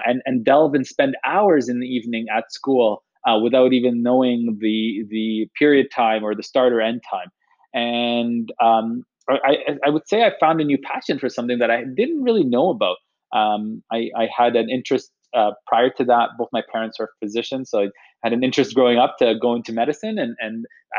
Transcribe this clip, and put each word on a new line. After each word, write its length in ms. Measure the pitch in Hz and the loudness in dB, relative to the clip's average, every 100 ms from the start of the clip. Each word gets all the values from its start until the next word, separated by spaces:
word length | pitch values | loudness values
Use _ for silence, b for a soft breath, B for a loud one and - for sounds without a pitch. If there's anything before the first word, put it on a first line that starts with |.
| 117 | 0
and, 160 | 127 135 | -2 -2
and 180 | 127 | -2
delve 300 | 110 139 156 | 4 4 4
and 120 | 143 127 | 0 -2
spend 300 | - 139 127 | -2 -2 -2
hours 440 | 131 180 208 151 120 | -2 2 4 2 2
in 120 | 123 | -4
the 60 | 127 | -4
evening 400 | 123 113 113 113 | -6 -4 -6 -4
at 180 | 110 - | -4 -4
school, 500 | - 135 131 113 104 _ _ 123 | -8 -2 2 2 0 _ _ 0
uh, 120 | 110 | 2
without 340 | 117 127 127 | 4 4 4
even 300 | 127 123 120 | 4 2 0
knowing 560 | 120 127 127 120 117 104 | 2 2 2 0 -2 -2
the, 420 | 107 110 110 101 104 | -2 0 -2 -4 -6
the 400 | 110 110 107 104 - | -6 -4 -4 -6 0
period 280 | 147 139 127 | 4 4 2
time 320 | - 117 110 | 0 0 0
or 120 | 107 | -2
the 80 | 107 | -6
start 300 | - 135 127 | -2 2 2
or 80 | 117 | 2
end 220 | 110 120 - | 0 -4 -8
time. 180 | 95 90 _ _ _ _ | -10 -10 _ _ _ _
And, 800 | 123 120 120 120 120 117 117 113 - | -6 -4 -2 -2 -2 -2 -4 -6 0
um, 420 | 117 113 113 120 - _ - | 2 4 0 -6 -10 _ -2
I, 80 | 135 | 0
I, 320 | 135 147 - 143 143 | 2 0 -2 -2 0
I 40 | |
would 160 | 156 - | 0 -2
say 160 | 208 | 2
I 100 | 220 - | 2 2
found 220 | 156 165 | 2 2
a 40 | |
new 140 | 151 139 | 0 -2
passion 400 | - - - 147 | -2 -8 -6 -4
for 120 | 127 | -4
something 280 | - 120 120 | -4 -4 0
that 120 | 117 | 0
I 140 | 117 127 127 | 0 -2 -2
didn't 260 | 262 311 | -2 -2
really 220 | 247 220 | 0 2
know 240 | 135 120 180 | 2 2 2
about. 300 | 120 95 92 _ _ _ | 0 -2 -4 _ _ _
Um, 500 | 110 107 107 107 110 - | -2 0 -2 -4 -10 -8
I, 200 | 117 113 117 | -6 -4 -4
I 120 | 110 - | -4 0
had 180 | 120 | 2
an 140 | 117 113 | 2 0
interest, 420 | 127 113 131 - _ _ | -4 -2 -4 -4 _ _
uh, 180 | 120 104 - - | 0 0 -2 -2
prior 240 | 117 131 - | 0 2 0
to 80 | |
that. 240 | 123 120 117 117 | 2 2 2 -4
Both 120 | 117 | -6
my 100 | 117 - | -6 -6
parents 280 | 113 113 - | -6 -6 -8
are 80 | 110 _ | -12 _
physicians, 500 | 104 113 117 131 127 | -6 -6 -4 -8 -4
so 100 | 110 | -2
I 80 | 101 b b b | -2 b b b
had 100 | 113 | -2
an 120 | 117 | 0
interest 300 | 127 131 131 | 0 2 2
growing 240 | 120 123 120 | 4 4 4
up 180 | 131 - | 2 2
to 160 | 117 110 | 2 2
go 160 | 120 120 | 0 -2
into 160 | 117 | -4
medicine, 460 | 113 123 - 214 208 | -2 -2 -2 -6 -4
and, 180 | 120 117 | -6 -6
and 280 | 110 113 117 b _ | -8 -8 -12 b _